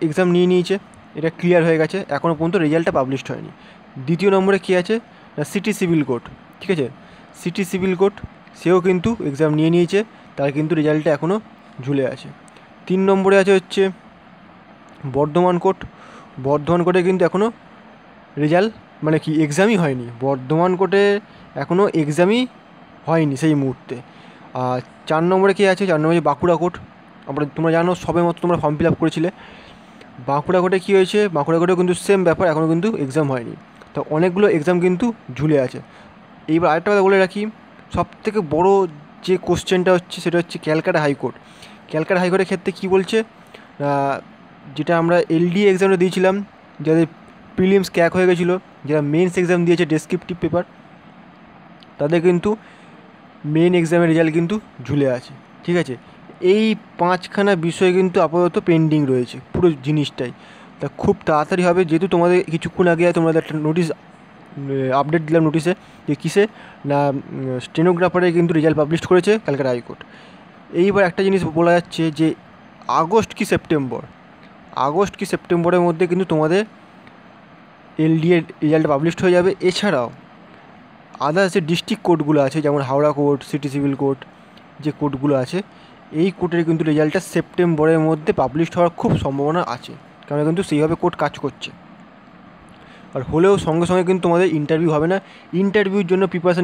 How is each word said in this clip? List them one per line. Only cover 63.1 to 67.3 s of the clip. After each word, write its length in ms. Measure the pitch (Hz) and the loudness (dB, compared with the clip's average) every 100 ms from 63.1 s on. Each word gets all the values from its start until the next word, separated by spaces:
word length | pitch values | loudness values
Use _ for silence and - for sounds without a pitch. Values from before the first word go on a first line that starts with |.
| 170 | 2
তোমাদের 200 | 165 160 | 2 0
একটা 100 | 156 156 156 | -2 -4 -2
notice, 200 | 160 160 | -2 -2
উম, 1080 | - - - - - - - 139 135 131 131 | -4 -14 -20 -20 -20 -20 -14 -6 -4 0 0
update 200 | 143 165 151 | 0 -2 0
দিলাম 160 | 165 | 2
নোটিশে, 300 | 156 156 160 - - - - | 2 0 -2 -4 -8 -18 -6
যে 80 | 143 | -6
কিসে 220 | 165 202 208 - - - 139 | -2 0 0 -2 -20 -12 -2
না, 140 | 143 143 | 0 0
উম, 500 | 135 - | -2 -8